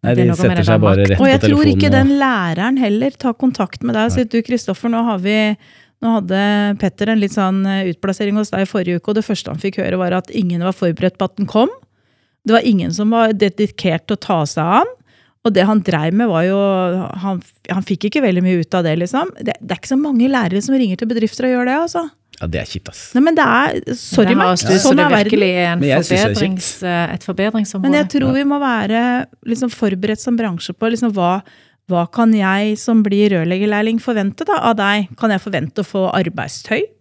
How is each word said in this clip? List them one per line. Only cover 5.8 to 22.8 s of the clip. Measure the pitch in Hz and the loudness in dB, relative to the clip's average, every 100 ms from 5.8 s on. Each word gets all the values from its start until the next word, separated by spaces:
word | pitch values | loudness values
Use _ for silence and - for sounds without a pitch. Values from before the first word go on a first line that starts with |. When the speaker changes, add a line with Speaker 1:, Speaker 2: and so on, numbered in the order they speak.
| _ _ | _ _
Speaker 3:
nå | 226 226 | -2 0
hadde | 180 190 202 208 208 202 | 0 0 0 0 0 0
Petter | 196 - 214 | -4 -2 -2
en | 220 | 0
litt | 202 | 0
sånn, | 214 190 190 196 | 0 0 0 0
eh, | 196 190 | 0 -2
utplassering | 165 196 190 208 208 | -4 -4 -2 -2 -2
hos | 208 | -2
deg | 190 190 | -2 -2
forrige | 214 180 175 | -2 -2 -2
uke, | - | -2
og | 214 | -2
det | |
første | 214 208 - | -2 -4 -4
han | 160 | -6
fikk | 196 190 | -6 -4
høre | 185 185 | -4 -2
var | 180 | 0
at | 180 - | -2 -4
ingen | - 185 170 | -4 -2 -2
var | 180 | -2
forberedt | 190 180 165 185 - | -2 -2 0 -2 -2
på | |
at | 190 - | -6 -4
den | 202 | -2
kom.» | 214 277 523 _ _ _ _ _ _ - | 2 0 -2 _ _ _ _ _ _ 0
Det | |
var | 226 | 2
ingen | - 202 175 | 4 0 0
som | 170 208 | -2 0
var | 233 226 | 2 2
dedikert | 208 202 196 208 - 190 165 - | 2 -2 0 -4 -2 -2 -2 -4
til | 208 | -6
å | |
ta | - 180 147 | -2 -2 0
seg | - | -2
av | 160 208 | 2 2
han. | 403 508 _ _ _ _ | 0 -6 _ _ _ _
Og | - | -2
det | 190 | 2
han | 190 214 | 2 2
dreiv | 185 165 156 | 0 -2 0
med | 190 233 | 0 0
var | 165 | 0
jo, | 175 196 202 190 185 180 180 - | 0 0 0 0 0 -2 -4 -8
han, | 190 185 - _ - | -6 -6 -8 _ -6
han | 180 | -6
fikk | 190 190 208 | -2 -4 -2
ikke | 302 | 0
veldig | 254 180 | 0 2
mye | 185 180 | 2 0
ut | 160 | 0
av | 185 | 0
det, | 170 156 | 0 0
liksom. | 180 269 359 - | -2 -2 -4 -6
Det, | 226 - | -8 -8
det | 220 | -8
er | 185 | -8
ikke | - | -2
så | 269 | -2
mange | 302 254 254 | 0 2 2
lærere | 269 196 185 | 2 0 -2
som | 208 | 0
ringer | 269 233 180 | 0 0 -2
til | 226 | -4
bedrifter | 233 220 - | 0 -2 -2
og | 254 | -2
gjør | 247 247 | 0 0
det, | 277 | -2
altså. | 339 339 330 _ _ - | -2 -4 -8 _ _ -10
Speaker 1:
Ja, | - | -6
det | 80 | -6
er | |
kjipt, | - - | -6 -10